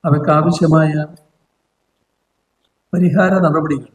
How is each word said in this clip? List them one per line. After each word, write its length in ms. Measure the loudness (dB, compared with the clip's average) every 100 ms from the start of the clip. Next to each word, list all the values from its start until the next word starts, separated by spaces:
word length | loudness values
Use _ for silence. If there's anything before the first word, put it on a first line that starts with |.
അവയ്ക്കാവശ്യമായ 880 | 0 0 2 0 0 0 2 2 2 -2 -8 -14 _ _ _ _ _ _ _ _ _ _ _ _ _ _ _ _ _
പരിഹാര 400 | -2 0 2 0 2
നടപടികൾ 500 | 0 -2 -4 -6 -8